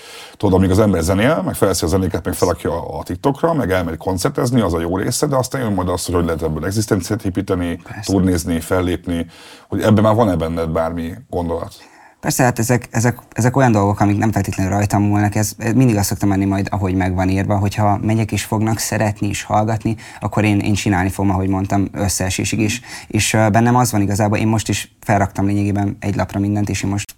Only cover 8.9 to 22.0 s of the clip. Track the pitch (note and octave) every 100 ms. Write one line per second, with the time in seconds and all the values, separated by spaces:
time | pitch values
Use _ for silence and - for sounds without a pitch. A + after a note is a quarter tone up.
8.9 | E2+ - E2+ - - - - - G2 A2
9.9 | G#2+ G#2+ G#2+ A2 F2 E2 E2+ E2 E2 D#2+
10.9 | E2+ E2 - - F2 E2+ E2 F#2+ - -
11.9 | - - _ - - B2+ - A2+ B2 -
12.9 | - A#2+ - - - B2 C3 B2+ G#2+ G2+
13.9 | G2+ G2+ G#2 A2 G2+ F#2+ - F#2+ G2 G#2
14.9 | G2+ G#2 G#2 G#2 G#2+ G#2+ - A2+ A2+ C3
15.9 | G#2 G2+ G2 G2+ F#2+ G2 G2 G2 F#2+ F#2+
16.9 | F#2+ F#2 F2+ F#2 F#2+ G2 G#2 G2+ G2+ G#2
17.9 | G2+ G#2+ A2 G#2+ G2+ - A2 A2 G#2+ -
18.9 | G#2+ G#2+ G2+ G#2 F#2+ - G#2 A2 A2 A#2
19.9 | A2 - - G2+ - G#2+ G2+ - G2+ A2
20.9 | F#2+ F#2 - G2 F#2+ F#2+ F#2+ F#2 G2+ G2
21.9 | -